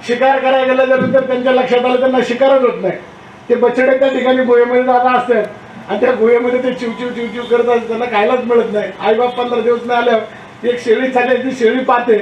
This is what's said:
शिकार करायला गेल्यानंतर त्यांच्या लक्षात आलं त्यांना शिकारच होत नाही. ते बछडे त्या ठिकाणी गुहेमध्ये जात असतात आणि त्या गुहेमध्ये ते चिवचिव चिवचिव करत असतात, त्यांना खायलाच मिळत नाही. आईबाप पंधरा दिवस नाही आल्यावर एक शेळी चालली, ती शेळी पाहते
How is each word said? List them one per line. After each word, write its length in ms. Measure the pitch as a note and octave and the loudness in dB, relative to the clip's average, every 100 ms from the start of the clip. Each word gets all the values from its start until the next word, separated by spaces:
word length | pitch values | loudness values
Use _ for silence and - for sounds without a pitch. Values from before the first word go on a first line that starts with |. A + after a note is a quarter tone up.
| - | -4
शिकार 320 | A#3+ C4 C4+ | 0 2 2
करायला 340 | C4 C4 C4 | 2 0 2
गेल्यानंतर 520 | C4 C4 C4 B3 C4+ B3+ | 0 2 2 2 0 0
त्यांच्या 260 | B3 B3+ | -2 0
लक्षात 320 | B3+ - B3 B3+ | 0 2 0 2
आलं 140 | B3 | 0
त्यांना 200 | C4 B3+ A3+ | 2 0 -2
शिकारच 340 | A#3 C4+ C4+ | 0 4 4
होत 200 | B3 F3 | 2 -2
नाही. 160 | F#3 - - - - - - | -4 -6 -12 -20 -20 -20 -2
ते 60 | A#3 | 0
बछडे 420 | A#3+ B3+ C4 C4 | 2 2 2 2
त्या 80 | C4+ | 2
ठिकाणी 340 | B3+ A#3+ B3+ | 0 0 0
गुहेमध्ये 400 | B3 A#3+ A#3+ B3 | 4 2 4 0
जात 220 | B3+ B3 B3+ B3+ | 2 2 2 0
असतात 280 | B3 A3+ - - - - - | 0 -2 -2 -8 -18 -20 -8
आणि 100 | G#3 | -2
त्या 120 | B3 | 0
गुहेमध्ये 500 | G#3 A3 A#3+ B3 B3 | 2 2 2 0 -2
ते 100 | C4 | -2
चिवचिव 360 | - A#3+ A3 B3 | -4 -8 -8 -8
चिवचिव 340 | G#3+ A#3 A3+ | -8 -8 -8
करत 260 | A#3 A#3 A#3 | -2 0 2
असतात, 180 | A#3+ G#3 | 0 -2
त्यांना 180 | A3+ B3 | -6 -4
खायलाच 380 | G#3+ A3 B3+ A3+ | -2 0 0 0
मिळत 280 | A#3 G3 | 0 0
नाही. 180 | G#3 - - | -2 -6 -4
आईबाप 360 | G3 A3 B3 B3 | -2 0 0 -2
पंधरा 260 | B3 A#3+ | -4 -2
दिवस 180 | A3+ A#3 A#3 | 0 -2 0
नाही 140 | A#3+ | 0
आल्यावर 680 | A#3+ A3+ - - - - A3+ | 2 0 -2 -14 -20 -8 -4
एक 160 | A#3+ | -4
शेळी 260 | A#3+ A3+ C4 | 0 0 2
चालली, 340 | B3 B3 B3 | 0 0 0
ती 120 | C4+ - | -2 0
शेळी 280 | A3+ B3+ | 0 0
पाहते 360 | B3+ A#3+ A#3+ G#3 | 0 0 2 0